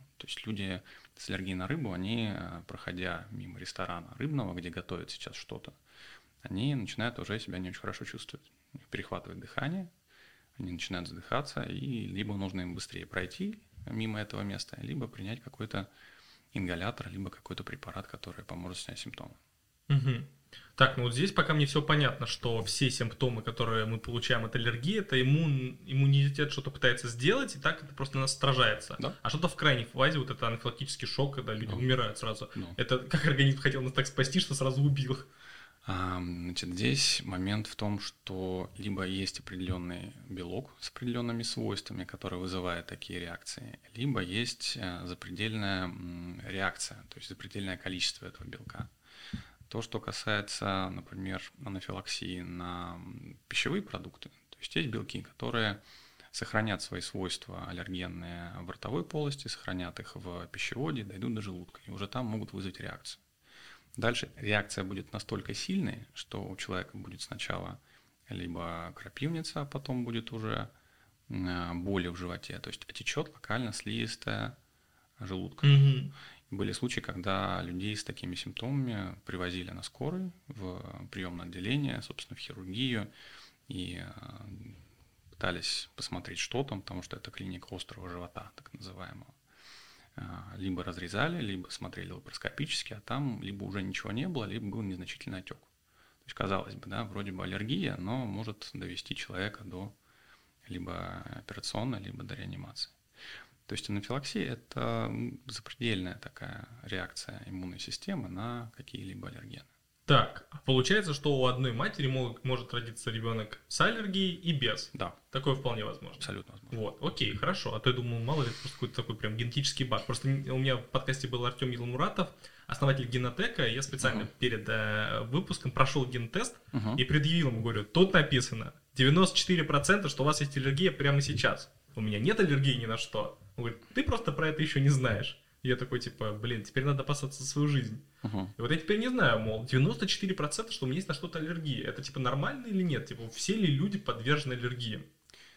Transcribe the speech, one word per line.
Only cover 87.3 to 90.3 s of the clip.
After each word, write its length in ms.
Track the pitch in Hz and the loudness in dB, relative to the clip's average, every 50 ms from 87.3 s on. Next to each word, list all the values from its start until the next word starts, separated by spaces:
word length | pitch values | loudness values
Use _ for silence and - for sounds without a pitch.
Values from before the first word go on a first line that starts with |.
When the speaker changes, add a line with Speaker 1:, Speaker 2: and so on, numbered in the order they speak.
Speaker 1:
клиника 380 | - - 98 95 90 90 - - 98 | -12 -10 -8 -8 -8 -10 -10 -10 -10
острого 320 | 87 - - - - 90 90 | -10 -10 -10 -12 -12 -12 -10
живота, 440 | 87 87 87 87 - - - - - | -10 -10 -10 -10 -10 -12 -14 -14 -16
так 160 | - - - | -20 -20 -18
называемого. 640 | - - 104 98 92 95 92 - - - - - - _ _ _ _ - - - - - - - - - - - _ | -16 -16 -14 -14 -14 -12 -12 -12 -14 -16 -18 -20 -20 _ _ _ _ -20 -20 -20 -20 -20 -20 -20 -20 -20 -20 -16 _
Э, 60 | - 98 95 | -12 -10 -10